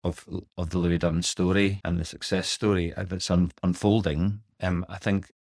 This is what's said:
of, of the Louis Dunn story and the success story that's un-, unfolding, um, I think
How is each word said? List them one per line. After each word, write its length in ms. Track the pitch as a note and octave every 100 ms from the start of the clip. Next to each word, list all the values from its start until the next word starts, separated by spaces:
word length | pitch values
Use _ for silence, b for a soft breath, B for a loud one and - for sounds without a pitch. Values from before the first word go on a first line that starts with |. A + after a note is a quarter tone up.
of, 240 | F2 E2+ - F2+ - -
of 140 | E2+
the 80 | F2+
Louis 180 | F2 E2+
Dunn 260 | E2+ E2
story 600 | E2+ - F2+ F#2+ G2+ G2
and 160 | F2 E2+
the 60 | E2
success 420 | - - F#2 -
story 460 | - G#2+ F#2+ E2+ -
that's 340 | F#2 F2+ -
un-, 220 | F2+ F2 -
unfolding, 760 | F#2 F2 G#2 A2 F2+ D2+ F#2+ G#2 _ _
um, 240 | F#2 F2 F2
I 80 | F#2
think 340 | - G2 F#2+ _